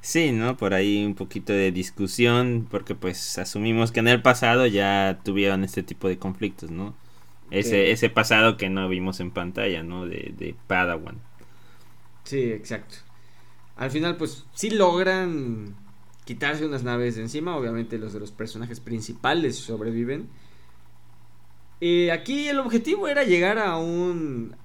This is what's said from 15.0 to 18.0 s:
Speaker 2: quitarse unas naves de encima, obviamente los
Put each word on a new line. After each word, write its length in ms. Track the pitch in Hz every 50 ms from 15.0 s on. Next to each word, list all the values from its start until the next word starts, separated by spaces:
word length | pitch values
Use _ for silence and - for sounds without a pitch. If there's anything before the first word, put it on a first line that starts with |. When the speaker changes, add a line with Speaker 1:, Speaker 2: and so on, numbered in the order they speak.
| 190 185 185 185 185 180 170 151 135 120 113 110 104 101 101 104 - - - - - - - - -
Speaker 2:
quitarse 420 | - 123 123 143 143 151 151 151
unas 160 | 160 143 131 120
naves 320 | 123 120 120 123 120 117
de 60 | 110 110
encima, 340 | 117 131 151 160 175 175
obviamente 420 | 151 127 117 113 113 117 117 117
los 140 | 113